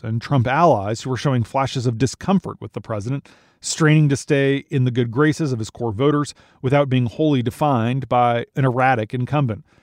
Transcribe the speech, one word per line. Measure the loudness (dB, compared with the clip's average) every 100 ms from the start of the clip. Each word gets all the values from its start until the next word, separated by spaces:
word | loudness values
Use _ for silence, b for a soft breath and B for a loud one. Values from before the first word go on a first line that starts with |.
| -8
and | -6
Trump | 0 0 2
allies | 4 4 4 0 -6
who | -6
are | -4
showing | -2 -2
flashes | -2 -2 -4 -2 -4
of | 0
discomfort | -2 -2 0 0 -2 -12
with | -12
the | -12
president, | -8 -8 -6 -8 -10 b b b
straining | -8 0 4 6 4
to | 2
stay | 0 2 2 0 -2
in | -2 0
the |
good | 0 -2
graces | 2 2 2 -2
of | -4
his | -6
core | -6 -6
voters | 0 2 2 -2 -10 b b
without | 0 2 2
being | 0 0
wholly | 0 0 2
defined | -2 -2 0 0 0 -4 -2
by | 2 2 0 -4 -2
an |
erratic | 0 2 2 2 -2
incumbent. | -4 -2 0 -2 -4 -12 _